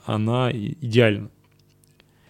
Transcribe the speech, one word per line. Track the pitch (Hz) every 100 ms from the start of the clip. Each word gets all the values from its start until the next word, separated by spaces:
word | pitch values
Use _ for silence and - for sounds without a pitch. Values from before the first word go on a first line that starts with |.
| -
она | 110 110 123 127
и-, | 120 104 -
идеальна. | 120 117 113 104 104 _ _ _ _ _ _ _ _ _ _